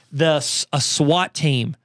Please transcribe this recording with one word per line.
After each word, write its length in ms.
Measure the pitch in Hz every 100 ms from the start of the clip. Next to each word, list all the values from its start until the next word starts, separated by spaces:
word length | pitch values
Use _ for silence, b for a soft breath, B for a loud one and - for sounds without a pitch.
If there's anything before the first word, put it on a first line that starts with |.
| b
The 220 | 139 160 147
s-, 300 | - - -
a 80 | 143
swat 520 | - - 147 175 180
team 420 | - 156 127 113 -